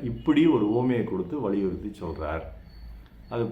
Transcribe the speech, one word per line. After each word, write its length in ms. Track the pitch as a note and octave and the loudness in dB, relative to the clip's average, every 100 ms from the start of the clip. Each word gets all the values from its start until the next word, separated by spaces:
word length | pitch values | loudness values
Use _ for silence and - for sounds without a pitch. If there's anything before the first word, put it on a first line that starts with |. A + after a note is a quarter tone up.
இப்படி 380 | B2+ A#2 - D3 E3 | -4 -2 2 6 6
ஒரு 100 | C3+ G#2 | 6 4
உவமையை 380 | A2+ B2+ A#2+ | 2 2 2
கொடுத்து 320 | G2 F#2 F2 D3 | 0 -2 -4 -2
வலியுறுத்தி 460 | A2 G2 F#2+ F2 G#2 - | -2 0 0 -2 -6 -8
சொல்றார். 420 | E2+ D#2 D#2 D#2+ D#2 - - - - - - - - | -8 -6 -4 -4 -8 -14 -18 -18 -16 -16 -18 -20 -8
அது 140 | A#2+ A#2 | -4 -2